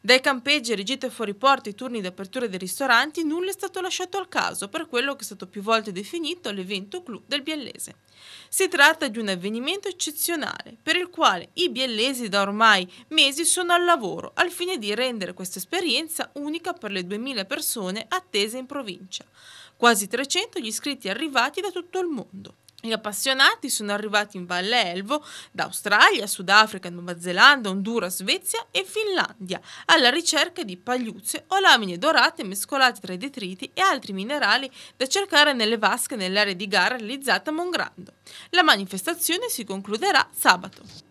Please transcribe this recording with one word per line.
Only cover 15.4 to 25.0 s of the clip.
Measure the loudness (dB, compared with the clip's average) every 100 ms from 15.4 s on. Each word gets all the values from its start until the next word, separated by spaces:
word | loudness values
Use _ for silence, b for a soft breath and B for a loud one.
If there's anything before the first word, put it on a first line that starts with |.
| -10 -10
esperienza | -6 -2 0 -2 -2 -8 -8
unica | -8 -6 -6 -6
per | -8 -6
le | -6
duemila | -6 -6 -6 -6
persone | -6 -6 -4 -4 -6 -6 -4
attese | -6 -2 -2 -2 -4
in | -10
provincia. | -10 -10 -12 -14 -16 -16 B B B B _
Quasi | 4 4 0
trecento | -4 -2 -2 -2 -6
gli | -6
iscritti | -6 -6 -6 -6
arrivati | -4 -2 0 0 -2
da | -6
tutto | -6 -8 -4
il | -4
mondo. | -4 -8 -14 -18 -20 _ -14
Gli | -4
appassionati | -4 -4 -4 -2 6 6 4 -4
sono | -4 -2
arrivati | -2 0 0 0 -8
in | -4
Valle | -4 0 2 2
Elvo, | -2